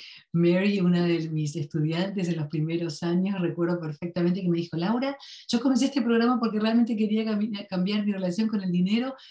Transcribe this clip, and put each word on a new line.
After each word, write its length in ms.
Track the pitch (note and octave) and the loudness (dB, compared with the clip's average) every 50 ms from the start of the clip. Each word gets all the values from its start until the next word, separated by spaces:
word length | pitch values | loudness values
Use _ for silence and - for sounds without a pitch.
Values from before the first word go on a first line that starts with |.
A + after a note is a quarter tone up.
| - - - - - _ - | -10 -18 -20 -20 -10 _ 0
Mary, 460 | E3+ E3+ F3 F3+ F#3 G3 G#3 G3+ G3 | 2 4 4 4 4 2 2 2 2
una 260 | F3+ F3+ F3 F3 F3 | 2 4 4 4 4
de 240 | E3+ E3+ D#3+ D#3+ D#3+ | 2 2 0 0 -2
mis 280 | D#3 D#3 D3+ D3 - | -2 -2 -2 -2 -4
estudiantes 720 | E3 D3 - - D#3 D3+ D#3 D#3+ F3 F#3+ G3+ F#3+ G3 F3 F3 | -6 -6 -4 -2 -2 0 0 0 0 -2 -2 -2 -2 -2 -2
en 80 | E3 | -2
los 100 | D#3+ D3 | -2 -4
primeros 560 | - E3+ D3+ D#3 D#3+ E3 E3+ E3+ E3 D3 - F3 | -4 -2 -2 -2 -2 -2 -2 -2 -4 -6 -4 -2
años, 380 | E3+ F3 F3+ F#3+ G3+ G3 F#3 | 0 0 2 0 0 0 -2
recuerdo 400 | F3 D3+ - E3+ E3+ E3+ F3 F3 | -2 -2 -2 -2 -2 -2 -2 -2
perfectamente 600 | D#3+ D#3 D3+ - F3+ F3 - F3 E3+ F3 F3+ G3 | -4 -6 -8 -8 -10 -6 -2 0 0 0 0 0
que 80 | F3+ F3 | 0 0
me 100 | E3+ E3+ | 0 0
dijo, 180 | E3 - - | -2 -4 -4
"Laura, 400 | E3 F3 G3+ A#3 B3 C4+ C#4 C#4 - - - - - - - | -2 -2 0 0 0 0 -2 -4 -6 -12 -18 -20 -16 -6 -4
yo 120 | - A#3 | -2 0
comencé 260 | B3 C4+ C4+ A3 C4+ | 2 2 2 2 2
este 160 | C#4 - C#4 A3 | 2 0 0 0
programa 360 | A#3 A#3 A#3 A#3 B3 B3+ A3+ | 2 2 4 4 2 2 2
porque 220 | A3+ G#3 G3+ G#3+ | 0 -2 0 0
realmente 340 | G#3+ A3 A#3 A#3+ A#3 A#3 A#3 | 0 2 4 4 4 2 2
quería 280 | G#3 A3 G#3 G#3+ A3 A3 | 0 0 0 0 0 0
cambi-, 420 | A3 G#3 G3+ G#3+ A#3 G3+ G3+ - | 0 0 0 -2 -2 -4 -6 -8
cambiar 400 | - F#3+ F#3 F#3 G3+ G#3 G#3 G3+ | -4 -2 -2 0 0 0 0 0
mi 60 | G#3 G3 | -2 -2
relación 340 | F#3+ F#3 F3+ F3 A3 A3 | -2 -2 -2 0 0 0
con 160 | A3 A3 G3+ F#3 | 0 0 -2 -2
el 80 | F3+ | 0
dinero, 460 | F3 F3 F3+ F#3+ G#3+ A#3 B3+ C4+ C4+ - - - | 2 2 2 2 2 0 0 -2 -6 -10 -16 -20